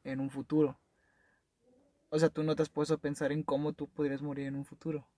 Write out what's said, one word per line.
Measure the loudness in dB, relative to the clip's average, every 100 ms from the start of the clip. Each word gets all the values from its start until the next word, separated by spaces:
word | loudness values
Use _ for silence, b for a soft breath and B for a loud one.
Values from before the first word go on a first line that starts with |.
en | -6 -4
un | -4
futuro. | -4 0 4 4 2 _ _ _ _ _ _ _ _ _ _ _ _ _
O | 4
sea, | 4
¿tú | 4
no | 0
te | 0
has | 0
puesto | -2 0
a | 0
pensar | -2 -2 -2
en | -2
cómo | 0 0 0
tú | -4 -8
podrías | -2 -2 -2
morir | -4 -6 -6
en |
un | -6
futuro? | -8 -8 -6 -6 -8